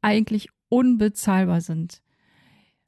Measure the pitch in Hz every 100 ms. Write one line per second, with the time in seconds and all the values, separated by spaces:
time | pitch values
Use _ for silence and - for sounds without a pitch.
0 | 214 214 214 214 - _ _ 240 254 233
1 | 208 - 214 190 180 170 170 160 170 -
2 | _ _ _ _ _ _ _ _